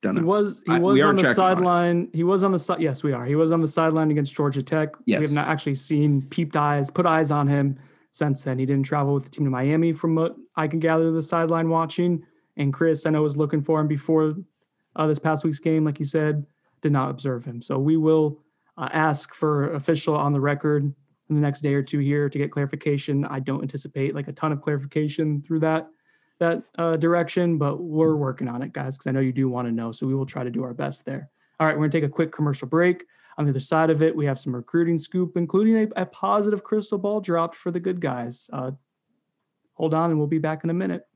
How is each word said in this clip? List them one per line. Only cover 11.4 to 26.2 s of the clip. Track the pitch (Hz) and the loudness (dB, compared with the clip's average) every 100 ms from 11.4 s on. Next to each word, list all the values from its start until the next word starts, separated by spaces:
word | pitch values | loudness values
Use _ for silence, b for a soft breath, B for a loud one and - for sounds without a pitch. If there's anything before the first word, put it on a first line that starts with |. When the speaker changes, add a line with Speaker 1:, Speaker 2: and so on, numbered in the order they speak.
| 165 165 165 | 0 0 2
Speaker 2:
watching. | 160 160 - 175 170 b b b - | 0 0 0 0 0 b b b -4
And | 139 | -2
Chris, | 135 165 156 160 | 2 2 2 0
I | |
know, | 156 | 2
was | 151 143 | 0 0
looking | 151 156 | 0 -2
for | 143 156 | 0 0
him | 151 | 0
before, | 151 - 160 156 156 185 _ _ _ _ | -2 0 2 2 -2 -10 _ _ _ _
uh, | - 156 | -2 0
this | 143 | 0
past | 160 156 | 0 0
week's | 165 147 | -2 -2
game, | 165 160 | 0 2
like | 156 143 | 0 -2
you | |
said, | 143 160 156 151 143 _ _ _ | -2 0 0 -2 -6 _ _ _
did | 156 | 0
not | 143 135 | 0 0
observe | 127 139 123 | -4 -6 -6
him. | 123 120 | -8 -12
So | 117 135 | -6 -2
we | 143 160 | 2 2
will, | 156 160 151 147 b b b - | 4 4 2 -2 b b b -10
uh, | 135 | -4
ask | 160 156 147 - | 2 2 2 -6
for | - 156 147 139 | -4 0 0 0
official | 151 139 156 160 | -4 0 0 2
on | 147 143 | 0 2
the | 143 | 0
record | 143 143 151 147 | 0 0 0 0
in | 143 139 _ _ _ | 0 -6 _ _ _
the | 151 | 0
next | 147 135 | 0 0
day | 147 | 0
or | 143 | 0
two | 139 147 | 0 -2
here | 139 147 147 | 0 0 0
to | 139 | -2
get | 143 | -4
clarification. | - 139 143 151 143 139 139 | -2 -4 -4 -2 -2 0 -2
I | 139 135 | -2 -4
don't | 131 135 | -4 -4
anticipate, | 135 139 - - 139 | -6 -10 -10 -6 -4
like, | 147 143 | -4 -8
a | |
ton | 139 156 | -4 -4
of | 147 | -2
clarification | 151 147 139 160 151 143 156 147 | -2 -4 -2 -2 -2 -2 -2 -2
through | 143 160 | -2 0
that, | 160 160 160 _ _ _ | 0 0 -4 _ _ _